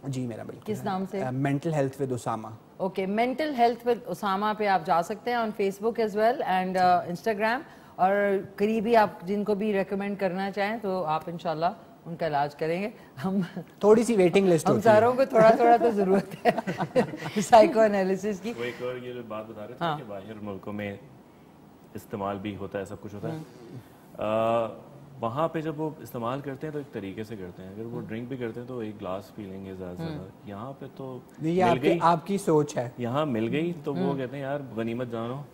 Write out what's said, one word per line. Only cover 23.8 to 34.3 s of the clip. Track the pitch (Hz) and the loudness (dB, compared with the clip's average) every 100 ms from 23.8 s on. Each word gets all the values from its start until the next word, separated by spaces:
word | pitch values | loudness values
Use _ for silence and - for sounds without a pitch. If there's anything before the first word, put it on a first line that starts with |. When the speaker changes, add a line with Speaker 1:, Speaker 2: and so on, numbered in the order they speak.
| - - - - | -20 -20 -20 -8
Speaker 3:
अ, | 107 110 113 117 113 - - - - - | -2 0 0 0 -2 -8 -18 -20 -20 -8
वहाँ | 117 127 165 | -6 -2 -4
पे | 165 | -2
जब | 156 147 | -6 -6
वो | 156 - | -6 -8
इस्तेमाल | 117 123 113 139 | -12 -6 -6 -6
करते | 143 131 156 | -8 -10 -8
हैं | |
तो | 147 | -10
एक | 139 | -10
तरीके | 113 98 110 | -10 -8 -10
से | 107 110 | -10 -12
करते | 90 85 | -12 -14
हैं, | 95 101 | -14 -12
अगर | |
वो | 117 120 | -10 -10
Speaker 2:
हम्म। | 107 | -8
Speaker 3:
drink | 110 123 | -10 -8
भी | 131 | -8
करते | 117 120 | -8 -8
हैं | 123 | -10
तो | 127 | -8
एक | 107 104 | -8 -8
glass | 95 95 101 - | -8 -8 -10 -14
पी | |
लेंगे | 98 95 95 92 | -12 -12 -12 -10
ज़्यादा | 90 90 | -10 -8
से | |
Speaker 2:
हम्म। | 82 | -10
Speaker 3:
ज़्यादा। | - - - 104 | -10 -12 -16 -16
यहाँ | 101 127 | -12 -12
पे | 139 135 | -14 -16
तो | - 135 127 - - | -12 -12 -12 -16 -6
Speaker 1:
नहीं, | 156 | 0
ये | 175 | 4
Speaker 3:
मिल | 180 | 4
Speaker 1:
आपकी, | 127 143 | 4 2
Speaker 3:
गई, | 170 | 4
Speaker 1:
आपकी | 165 170 - 196 | 4 2 0 -2
सोच | - 156 147 151 | 4 4 2 -4
है। | 120 - | -6 -6
Speaker 3:
यहाँ | 117 135 156 | -2 -2 0
मिल | 110 113 | 0 0
गई | 135 170 | 0 -2
तो | 160 147 | -4 -6
वो | 143 139 | -2 -2
Speaker 2:
हम्म। | 135 | -2
Speaker 3:
कहते | 123 | -6